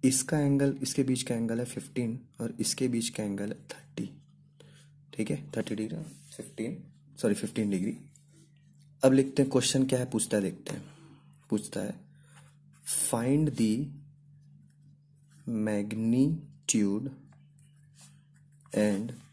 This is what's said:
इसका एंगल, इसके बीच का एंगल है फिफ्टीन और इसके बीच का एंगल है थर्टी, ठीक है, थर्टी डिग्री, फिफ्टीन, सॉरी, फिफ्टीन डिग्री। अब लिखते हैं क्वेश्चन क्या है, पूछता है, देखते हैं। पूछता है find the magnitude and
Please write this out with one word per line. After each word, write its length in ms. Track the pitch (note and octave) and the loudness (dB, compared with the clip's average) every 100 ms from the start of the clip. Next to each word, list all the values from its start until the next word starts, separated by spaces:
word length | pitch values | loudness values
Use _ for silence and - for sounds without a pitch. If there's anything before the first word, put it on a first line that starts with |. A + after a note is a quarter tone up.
इसका 360 | C3 B2+ - D#3 | 4 2 2 2
एंगल, 380 | C#3+ C#3 C#3 C3+ | 4 4 2 0
इसके 220 | C3+ - | -2 0
बीच 180 | C3 B2+ | 0 0
का 120 | B2+ A#2 | 0 -2
एंगल 240 | A2+ A#2 | 0 -2
है 60 | B2 | -4
फिफ्टीन 540 | - - - A#2+ A#2 - _ | -6 -8 -4 -4 -4 -10 _
और 120 | A#2 - | -8 -2
इसके 280 | A2+ - C3 | -2 0 0
बीच 200 | A#2+ A2+ | 0 -2
का 140 | - | -4
एंगल 260 | G#2+ G2 G2+ | -4 -4 -6
है 60 | - - | -8 -12
थर्टी, 360 | - - - G2 - _ _ - _ - - - - - | -18 -14 -8 -8 -10 _ _ -20 _ -20 -20 -20 -20 -20
ठीक 160 | - G#2+ | -6 -4
है, 60 | - - | -4 -6
थर्टी 240 | - A2 G#2+ | -6 -4 -4
डिग्री, 220 | A2 D#3+ D#3+ - - - | -4 -6 -10 -14 -20 -16
फिफ्टीन, 420 | - - A2 - - - - - | -16 -8 -8 -8 -14 -20 -20 -2
सॉरी, 180 | A#2 G2+ | 0 0
फिफ्टीन 340 | G#2+ - G#2 | -2 -2 0
डिग्री। 280 | G2 G2 A2+ - - _ - - _ _ - - - | 0 -2 -4 -12 -20 _ -20 -20 _ _ -20 -20 2
अब 100 | C3+ | 6
लिखते 280 | C3 C3+ - | 6 4 2
हैं 100 | C3+ | 4
क्वेश्चन 340 | C3+ B2 C3+ C3 | 4 2 2 2
क्या 140 | B2+ | 0
है, 100 | B2+ | 0
पूछता 280 | A2+ - G#2+ | -2 0 0
है, 60 | |
देखते 300 | F#2+ F#2 - | 0 -4 -8
हैं। 100 | - - - - - - - _ | -10 -10 -20 -20 -20 -20 -20 _
पूछता 320 | G#2+ - - | -4 -2 -6
है 120 | G2+ - - - - - - _ - - - | -6 -8 -14 -20 -20 -20 -20 _ -20 -16 -2
find 640 | - - A#2 A#2+ C#3+ D#3 | 0 2 0 2 2 2
the 220 | A#2+ A2+ A2 C#3+ - - - - - - - - _ - - _ _ _ - - A#2 G#2+ | 2 2 2 -2 -8 -20 -20 -20 -20 -20 -20 -20 _ -20 -20 _ _ _ -16 -6 -2 0
magnitude 1400 | G#2 G2+ A2 A2+ A#2+ C#3 D#3+ - - - A2+ G2+ G2+ C3+ C3+ - - - _ - _ _ - - - _ _ - _ - - | 0 -2 -2 2 4 4 2 -6 -18 0 2 4 0 -4 -10 -20 -20 -20 _ -20 _ _ -20 -20 -20 _ _ -20 _ -4 2
and 340 | G#2+ G2 A#2 B2+ - | 2 2 -4 -10 -16